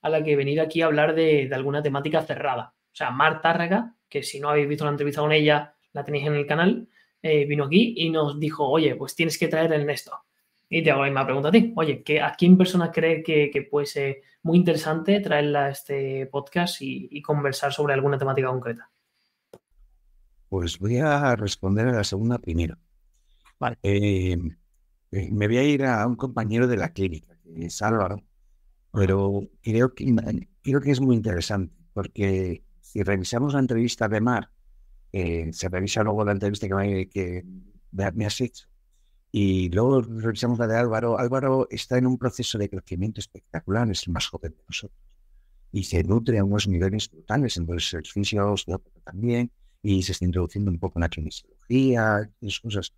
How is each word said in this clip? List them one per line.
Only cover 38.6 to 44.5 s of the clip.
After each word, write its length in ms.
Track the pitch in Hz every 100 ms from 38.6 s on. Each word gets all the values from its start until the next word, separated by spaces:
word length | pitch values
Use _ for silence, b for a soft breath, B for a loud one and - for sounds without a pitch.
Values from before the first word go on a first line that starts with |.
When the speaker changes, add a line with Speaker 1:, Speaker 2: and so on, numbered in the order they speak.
| _ _ _ _ _ _ _
Speaker 2:
y 380 | 104 98 95 90
luego 320 | 87 123 135
revisamos 560 | 113 113 110 110 120 120
la 80 | 117
de 100 | 113
Álvaro. 440 | 120 110 117 113
Álvaro 480 | 123 131 135 131 127
está 300 | 113 - 127
en 80 | 127
un 100 | 127
proceso 400 | 127 - 117 110
de 100 | 101
crecimiento 520 | 92 - 90 104 104
espectacular, 680 | - - _ 80 - 104 117
es 160 | 92 -
el 60 |
más 140 | 85 -
joven 260 | 80 80